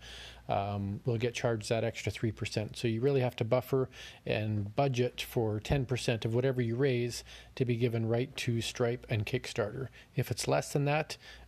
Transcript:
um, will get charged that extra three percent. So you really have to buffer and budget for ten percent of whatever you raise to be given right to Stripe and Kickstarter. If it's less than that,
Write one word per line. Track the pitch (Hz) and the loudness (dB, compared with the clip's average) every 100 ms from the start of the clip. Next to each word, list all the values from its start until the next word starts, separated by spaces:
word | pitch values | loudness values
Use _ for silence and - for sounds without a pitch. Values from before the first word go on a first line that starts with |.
| - - - - - | -16 -16 -16 -12 -2
um, | 104 101 101 98 101 - | 0 2 0 -2 -2 0
will | 117 | 0
get | 120 - | 0 0
charged | 120 113 107 | 0 0 0
that | 113 | 0
extra | 113 - 110 | 0 -2 -4
three | - 113 | -2 -2
percent. | - 110 113 107 - | -2 -4 -4 -4 -2
So | 120 | -2
you | 110 | 2
really | 135 139 | 2 4
have | 123 - | 2 0
to | 113 | 2
buffer | 127 - 135 127 - - - - | 2 4 2 0 -4 -18 -10 -2
and | 117 107 107 101 107 | 0 0 0 0 0
budget | 139 123 123 - | 2 2 0 -2
for | - 127 110 107 | -4 -2 0 0
ten | - 143 120 | 0 0 0
percent | 123 - 113 113 | 0 0 0 2
of | |
whatever | 117 135 127 | 2 2 2
you | 113 117 | 0 2
raise | 139 123 120 - - - - - | 2 2 0 -4 -12 -18 -10 0
to | 123 | 0
be | 117 | 2
given | 123 113 113 | 2 2 2
right | 117 131 - | 2 0 -2
to | - 117 | 0 0
Stripe | - - 117 123 - | -2 0 0 0 0
and | 110 104 | 0 0
Kickstarter. | 127 - - 104 131 127 - - - | -2 -2 -2 -2 -4 -8 -10 -6 -4
If | - | -2
it's | - - | -2 2
less | 143 - | 2 2
than | 147 143 | 2 2
that, | 151 151 - - - | 2 0 -8 -14 -20